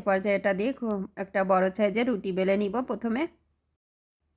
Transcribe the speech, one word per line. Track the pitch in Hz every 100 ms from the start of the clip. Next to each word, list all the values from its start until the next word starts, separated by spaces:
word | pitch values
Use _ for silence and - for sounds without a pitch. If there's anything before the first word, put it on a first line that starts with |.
| 202
পর্যায়ে | 190 208 196
এটা | 202
দিয়ে | 190 226
খুব | 262 233 202 190 -
একটা | 190 202
বড় | 190 185 190
সাইজের | 185 208 208 247
রুটি | 220 196
বেলে | 185 190 196
নিব। | 202 226 262
প্রথমে | 208 233 226 339 _ _ _ _ _ _ _ _ _ _